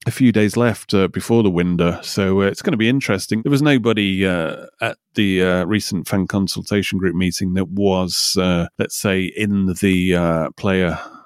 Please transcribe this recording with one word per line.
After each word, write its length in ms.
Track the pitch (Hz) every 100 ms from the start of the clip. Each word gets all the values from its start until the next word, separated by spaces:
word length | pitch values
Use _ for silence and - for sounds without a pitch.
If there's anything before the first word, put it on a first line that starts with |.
| -
a 40 |
few 220 | - 127
days 240 | 107 107 110
left, 380 | 120 104 -
uh, 140 | 104 92
before 340 | 92 - 117
the 80 | 104
window, 500 | 87 87 87 85 82
so, 380 | - - 95 98
uh, 40 | 98
it's 160 | -
gonna 140 | - 127
be 100 | 110
interesting. 540 | 135 - 98 - 107
There 80 | 127
was 100 | 143
nobody, 640 | 147 135 113 107 101 92 95
uh, 400 | 90 80 - - -
at 160 | 113 - _
the, 280 | - 101 92
uh, 220 | 92 90 87
recent 420 | 107 - 95 80
fan 180 | 101 92
consultation 720 | 101 95 - - 104 92 98
group 160 | 92 82
meeting 380 | 92 - 95
that 140 | 92 87
was, 680 | 95 101 92 92 - - 98
uh, 280 | 92 87 85 -
let's 180 | 107 -
say, 280 | 107 95
in 500 | 92 - 104 101 95 87
the, 340 | 101 92 92
uh, 360 | 87 85 82 78 -
player 420 | 101 95 90 82 - -